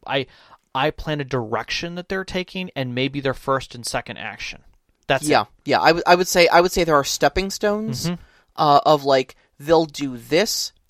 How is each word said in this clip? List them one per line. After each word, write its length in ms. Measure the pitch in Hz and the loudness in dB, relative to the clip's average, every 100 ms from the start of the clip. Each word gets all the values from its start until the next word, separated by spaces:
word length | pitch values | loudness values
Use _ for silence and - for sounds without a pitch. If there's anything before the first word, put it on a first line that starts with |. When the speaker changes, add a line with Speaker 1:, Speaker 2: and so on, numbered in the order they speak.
| - | -6
Speaker 1:
I, 200 | 139 127 _ _ - _ | -6 -6 _ _ -20 _
I 160 | 131 151 | -4 -4
plan 280 | - 160 151 | -4 -8 -6
a 40 | |
direction 720 | 127 131 110 113 - - 170 175 | -4 -6 -4 -6 -4 -8 -8 -12
that 120 | 175 | -8
they're 160 | 190 | -8
taking 460 | 185 185 180 185 180 | -6 -8 -8 -10 -8
and 200 | 143 127 | -8 -6
maybe 260 | 123 135 139 | -4 -4 -2
their 140 | 135 | -4
first 400 | 123 - 135 - | -4 -4 -4 -4
and 100 | 123 | -12
second 320 | 113 127 120 - | -8 -8 -8 -12
action. 460 | 107 104 - - _ _ _ _ - | -14 -12 -14 -14 _ _ _ _ -4
That's 160 | 135 | -2
it. 60 | 151 | 2
Speaker 2:
Yeah, 140 | 131 104 _ - | 0 0 _ 0
yeah. 140 | 113 | 4
I, 60 | 147 | 4
w-, 140 | 170 - | 4 4
I 80 | |
would 140 | 180 185 | 4 4
say, 200 | 185 170 | 4 6
I 120 | 170 | 6
would 100 | 175 | 4
say 120 | 190 | 0
there 100 | 165 | 2
are 100 | 147 | 2
stepping 460 | 131 - 143 190 196 | 0 0 0 0 -6
stones, 560 | - 208 208 220 131 156 | -4 -2 -2 -6 -6 -6
Speaker 1:
Mm-hmm. 80 | 175 - _ _ - | -8 -12 _ _ 0
Speaker 2:
uh, 240 | 151 143 - | 4 6 6
of, 180 | 151 | 2
like, 320 | 139 135 131 _ _ - | 4 2 0 _ _ -12
they'll 280 | 143 165 160 | 2 2 2
do 300 | - 139 123 | -4 -8 -8
this 560 | 120 156 226 - - - | -2 0 0 -4 -8 -14